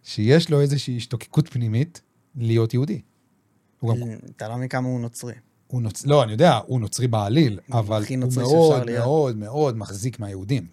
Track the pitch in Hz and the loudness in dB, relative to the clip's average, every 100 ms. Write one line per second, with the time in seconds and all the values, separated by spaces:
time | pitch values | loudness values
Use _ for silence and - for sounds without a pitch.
0 | - - 107 156 165 147 143 143 - 123 | -10 -2 4 4 6 2 2 0 -2 -8
1 | 113 117 - - 151 123 117 110 165 - | -6 -8 0 0 0 -2 0 0 0 -6
2 | _ _ _ 131 117 113 113 123 147 117 | _ _ _ -6 0 2 2 0 -2 -6
3 | - _ _ _ _ _ _ _ 113 117 | -10 _ _ _ _ _ _ _ -2 -2
4 | 120 110 - - 107 120 127 131 127 123 | -4 -10 -16 -12 -8 -6 -4 -4 -2 -4
5 | 117 117 123 - _ _ _ 123 113 - | -6 -10 -14 -16 _ _ _ -4 -4 -4
6 | 139 147 113 110 175 120 - 127 104 - | 2 2 2 4 4 4 -2 -4 -4 -2
7 | 123 113 101 135 139 101 - 120 104 107 | -2 0 2 2 2 0 -4 -4 0 -2
8 | 104 131 127 127 120 160 160 139 117 120 | -2 -4 -2 -2 2 6 6 4 0 -2
9 | 120 156 139 107 104 139 147 113 98 101 | 0 0 0 -2 -6 -2 0 -2 -8 -6
10 | 123 117 101 98 101 135 85 | -8 -6 -10 -10 -4 -4 -4